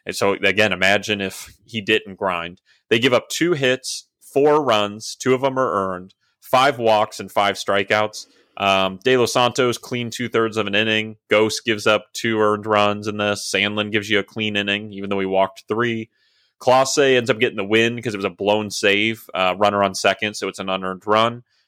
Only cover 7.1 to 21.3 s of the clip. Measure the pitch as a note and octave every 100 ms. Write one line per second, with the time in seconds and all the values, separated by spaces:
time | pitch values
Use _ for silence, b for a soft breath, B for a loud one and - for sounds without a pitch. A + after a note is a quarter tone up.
7.1 | - G2 - G2+ F#2+ - G2 G2 G#2+ G#2+
8.1 | - - b b - G2 F#2+ F#2+ F#2+ B2+
9.1 | B2+ A2+ B2+ B2 B2+ B2+ A2+ - B2 A#2
10.1 | - A#2 A#2 A2+ G#2+ G2+ G2 A2 A2 A2
11.1 | G#2+ - G#2+ A2 - - G#2+ A2 G#2+ -
12.1 | - A#2 A2 G#2+ G#2 A2 G#2 G#2 G#2 G#2
13.1 | G#2 G#2 G2+ - F#2+ G#2 G#2 G#2 G#2+ G#2
14.1 | G2+ G2 A2+ A2 G2+ G2+ G2+ G#2+ G2 G2
15.1 | G2 F#2+ F#2+ F#2+ - - G#2+ A#2+ A2+ A2
16.1 | _ _ _ _ - - C3 C3 - C3+
17.1 | B2+ A#2 A2+ A#2+ G#2+ G2 A2 A2+ A#2+ A#2
18.1 | G2+ G2 F2 G2 G#2+ G#2 - G#2 G2+ G#2+
19.1 | A2 - F2+ F#2 F2+ G#2 G2+ G2 F#2 G2+
20.1 | F#2+ G#2+ G#2 G2 - F#2+ F#2+ F#2 F#2 G#2
21.1 | A2 A2+